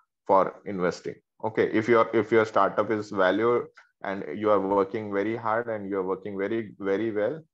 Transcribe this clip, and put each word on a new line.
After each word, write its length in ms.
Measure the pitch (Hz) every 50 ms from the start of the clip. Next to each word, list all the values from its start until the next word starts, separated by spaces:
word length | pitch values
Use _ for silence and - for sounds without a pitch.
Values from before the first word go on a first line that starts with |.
| _ _ _ _ _
for 380 | - 101 95 90 - - - -
investing. 500 | - 101 92 90 87 80 - - - - - _ _ _ _ -
Okay, 260 | 110 - - 101 80 -
if 160 | 107 110 -
your, 200 | 117 113 113 113 -
if 160 | 113 104 -
your 140 | 117 113 113
startup 480 | 113 - 107 98 95 87 117 104 107 113
is 180 | 107 101 101
valued 560 | 107 98 92 92 95 107 113 120 120 - 87 - - - _ _ _ _ -
and 200 | 101 95 98 - - 76 101
you 120 | 104 107
are 100 | 107 98
working 520 | 95 95 101 101 98 95 - 110 107 104 98
very 220 | 98 101 110 113
hard 340 | 120 117 110 107 117 120 117
and 220 | 110 104 101 98
you 80 | 98 98
are 80 | 92
working 320 | 92 95 92 - 104 101 95
very, 340 | 98 101 113 117 110 95 - -
very 320 | 98 98 98 104 110 113
well, 320 | 104 104 104 120 147 160 156 _